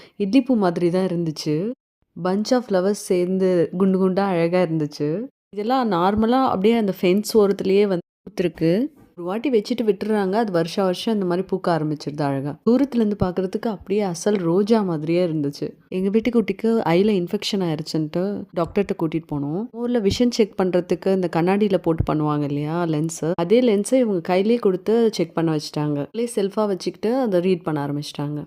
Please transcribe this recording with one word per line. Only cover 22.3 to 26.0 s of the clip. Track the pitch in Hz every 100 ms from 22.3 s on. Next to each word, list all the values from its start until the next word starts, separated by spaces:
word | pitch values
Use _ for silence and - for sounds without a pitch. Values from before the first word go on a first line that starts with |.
| 147
இல்லையா | 143 143 147 170
லென்ஸ், | 170 151 160 - 151
அதே | 180 170 220
லென்ஸை | 247 202 202
இவங்க | 262 233 185
கையிலேயே | 170 185 202 233
கொடுத்து | 202 180 196 226 226
செக் | 208 170
பண்ண | - 165 151
வச்சுட்டாங்க. | - 151 147 143